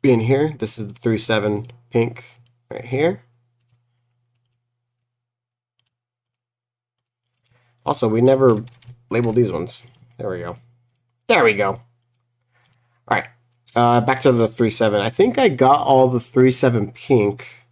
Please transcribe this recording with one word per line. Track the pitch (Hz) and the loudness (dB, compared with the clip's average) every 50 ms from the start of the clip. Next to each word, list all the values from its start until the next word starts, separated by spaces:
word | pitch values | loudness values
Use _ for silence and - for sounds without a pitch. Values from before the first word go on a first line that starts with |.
be | - 139 | 4 2
in | 123 113 | 2 2
here. | 113 117 135 139 147 156 151 - | 2 0 0 0 0 -2 -4 -6
This | 113 107 - - | -10 -10 -8 -10
is | 107 98 | -12 -14
the | - | -14
three | - - 120 110 101 | -6 -4 -2 -2 -2
seven | - - 113 107 101 107 104 104 107 - - _ _ _ | -2 -2 -2 -2 0 -2 -4 -6 -8 -14 -20 _ _ _
pink | - 120 117 - 117 - - - _ _ _ _ _ _ _ _ | -2 -2 -2 -2 -6 -14 -20 -20 _ _ _ _ _ _ _ _
right | - - - | -16 -16 -12
here. | 117 127 131 151 170 196 - _ _ _ _ _ _ _ _ _ _ _ _ _ _ _ _ _ _ _ _ _ _ _ _ _ _ _ _ _ _ _ _ _ _ _ _ _ _ _ _ _ _ _ _ _ _ _ _ _ _ _ _ _ _ _ _ _ _ _ _ _ _ _ _ _ _ _ _ _ _ _ _ _ _ _ _ _ _ _ _ _ _ _ _ _ _ _ _ _ _ _ _ _ | -8 -4 -2 -2 -2 -2 -6 _ _ _ _ _ _ _ _ _ _ _ _ _ _ _ _ _ _ _ _ _ _ _ _ _ _ _ _ _ _ _ _ _ _ _ _ _ _ _ _ _ _ _ _ _ _ _ _ _ _ _ _ _ _ _ _ _ _ _ _ _ _ _ _ _ _ _ _ _ _ _ _ _ _ _ _ _ _ _ _ _ _ _ _ _ _ _ _ _ _ _ _ _
Also, | 143 147 - - 113 | -6 -4 -2 -2 -2
we | 107 113 | 0 2
never | 120 131 135 131 135 127 113 104 117 - _ _ _ - - _ _ _ | 2 2 2 4 4 2 2 2 -4 -12 _ _ _ -20 -20 _ _ _
labeled | - 117 120 113 110 | -4 -4 -2 0 0
these | 120 120 104 | 0 0 0
ones. | 87 80 87 - - - - - _ _ _ _ _ | -2 -6 -8 -10 -12 -14 -16 -20 _ _ _ _ _
There | - - 104 | -12 -10 -10
we | 92 87 | -8 -8
go. | 85 87 87 - _ _ _ _ _ _ _ _ _ _ _ _ _ | -10 -12 -14 -16 _ _ _ _ _ _ _ _ _ _ _ _ _
There | - 233 180 127 | -2 0 2 2
we | 113 | 2
go. | 104 98 101 98 | 2 0 -2 -4
All | 98 - _ _ _ _ _ _ _ _ _ _ _ _ _ _ _ _ _ _ _ _ _ _ _ _ _ - | -4 -8 _ _ _ _ _ _ _ _ _ _ _ _ _ _ _ _ _ _ _ _ _ _ _ _ _ -6
right. | - 95 - - _ _ _ _ _ _ _ - - | -6 -6 -6 -10 _ _ _ _ _ _ _ -6 -2
Uh, | 120 120 120 120 120 | 2 2 4 4 2
back | 113 120 131 127 | 2 0 -2 2
to | - 143 | 2 2
the | 123 117 113 110 | 2 4 0 -2
three | - - 120 110 | 0 -2 -2 -2
seven. | - - 117 110 104 104 | 0 0 0 0 0 0
I | 98 113 | -2 -4
think | - - 190 247 - | 0 0 0 0 2
I | - 262 208 | 2 0 0
got | 143 120 131 131 139 147 | 2 2 4 4 4 2
all | - 139 139 131 131 127 | 2 2 4 4 4 2
the | 123 120 | 2 -2
three | - - - 127 127 131 | -6 -2 2 2 4 4
seven | 123 - - 127 120 113 104 - | 2 2 0 0 0 0 -4 -6
pink. | - - - - 139 117 104 101 101 - - - - _ _ _ | -10 -18 -2 0 2 2 2 0 -4 -6 -16 -20 -20 _ _ _